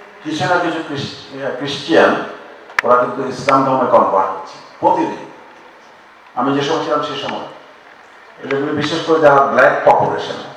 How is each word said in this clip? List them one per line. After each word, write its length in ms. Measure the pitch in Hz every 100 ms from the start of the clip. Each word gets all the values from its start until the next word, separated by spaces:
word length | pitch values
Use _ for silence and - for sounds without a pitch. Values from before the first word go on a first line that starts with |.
| - -
কিছু 200 | 156 -
না 120 | 185 180
কিছু 260 | 170 160 151
খ্রিস-, 720 | 139 - - - 135 135 -
খ্রিস্টিয়ান, 600 | 139 143 - 151 - - - - - - - -
ওরা 140 | - 120
কিন্তু 320 | 123 123 135
ইসলাম 360 | - - -
ধর্মে 260 | - 165 -
কনভার্ট 400 | - - - -
হচ্ছে 280 | - - - - -
প্রতিদিন। 460 | - - - - - - - - - - - - - - -
আমি 200 | - 135
যে 60 | 139
সময় 240 | 143 120
ছিলাম 180 | 156 151
সে 260 | 147 139 -
সময়, 180 | - - - - - - - - - - -
এগুলো 280 | 127 139 151
বিশেষ 340 | 147 143 160 165
করে 140 | 156
যারা 260 | 143 143 139
ব্ল্যাক 420 | - 127 - -
পপুলেশন, 560 | - - - - - -